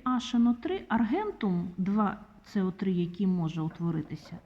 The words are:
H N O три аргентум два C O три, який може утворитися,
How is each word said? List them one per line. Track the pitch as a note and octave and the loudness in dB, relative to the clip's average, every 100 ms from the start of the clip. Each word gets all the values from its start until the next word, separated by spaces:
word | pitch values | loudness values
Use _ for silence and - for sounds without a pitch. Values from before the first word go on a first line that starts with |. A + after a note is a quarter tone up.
H | B3+ B3 - A#3+ | -2 -2 2 4
N | |
O | A#3+ A#3+ | 4 4
три | E4 F#4 - | -2 -4 0
аргентум | A3+ A3 D#4+ G#4+ - G#3 F3 F3+ F3+ | 2 2 2 0 -2 0 0 -2 -2
два | F#3 G#3 G3+ - - - | 0 2 2 -2 -10 -20
C | - G#3 | -6 0
O | F#3 | 0
три, | F3+ G3 | 0 0
який | F3 F3 F3 F#3+ | 2 0 0 0
може | F3+ D#3+ E3+ | 2 0 -2
утворитися, | D#3 - E3+ D#3+ D3+ D#3 - - | -4 -2 -2 -2 -4 -8 -12 -16